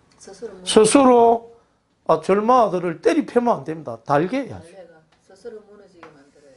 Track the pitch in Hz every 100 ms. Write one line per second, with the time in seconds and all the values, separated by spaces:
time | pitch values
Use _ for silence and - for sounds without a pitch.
0 | _ _ - - 226 - - 220 214 285
1 | 254 240 233 226 - _ _ _ _ _
2 | - 160 - 202 220 254 208 180 175 156
3 | - 320 202 240 240 170 139 160 131 113
4 | - 143 185 262 226 95 - - - -
5 | _ _ _ 190 240 214 196 208 185 175
6 | 160 143 139 147 143